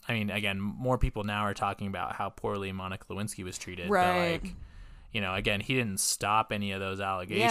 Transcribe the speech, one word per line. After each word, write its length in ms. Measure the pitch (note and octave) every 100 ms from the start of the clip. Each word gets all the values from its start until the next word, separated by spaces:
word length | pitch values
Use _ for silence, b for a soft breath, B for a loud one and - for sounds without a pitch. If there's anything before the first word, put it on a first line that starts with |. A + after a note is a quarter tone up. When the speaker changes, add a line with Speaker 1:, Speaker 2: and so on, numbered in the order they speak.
| -
Speaker 1:
I 60 |
mean, 160 | A2+ G#2
again, 300 | G2 G#2 G2
more 380 | G#2 - B2+ B2+
people 240 | A2 G#2+
now 180 | G#2 G#2
are 100 | G#2 G2
talking 320 | G#2 G2 G2+
about 260 | F#2+ F2
how 160 | - G2
poorly 420 | - G#2+ G2+ G2
Monica 340 | F#2+ F#2 F#2+ -
Lewinsky 360 | F#2+ G#2+ -
was 140 | F2+ F#2
treated. 320 | - F2+ F3+
Speaker 2:
Right. 500 | G3 F3+ F3+ F3 E3
Speaker 1:
But, 20 | F#3+
like, 60 | - b b b b b
you 100 | A2
know, 140 | F#2+ F#2+
again, 240 | G#2 G2+
he 140 | G#2+ C3
didn't 240 | A#2 F#2+
stop 520 | - - G2+ G#2+ A2
any 200 | G#2+ G2+
of 80 | G2
those 200 | G2 F#2+
allegations. 440 | G2 F#2+ F#2 G#2 A3+